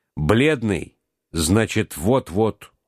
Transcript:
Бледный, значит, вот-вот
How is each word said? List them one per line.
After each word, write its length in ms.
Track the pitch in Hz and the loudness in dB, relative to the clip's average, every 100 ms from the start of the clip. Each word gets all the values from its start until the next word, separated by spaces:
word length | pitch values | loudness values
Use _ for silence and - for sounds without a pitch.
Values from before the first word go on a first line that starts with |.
| _ | _
Бледный, 840 | - 76 110 147 147 113 90 - _ _ _ _ | -4 2 2 2 0 -2 -4 -6 _ _ _ _
значит, 680 | 82 80 104 107 110 98 - | -4 2 2 2 -2 -4 -4
вот-вот 760 | 87 135 - 90 110 - - _ | 0 0 0 -2 -2 -4 -14 _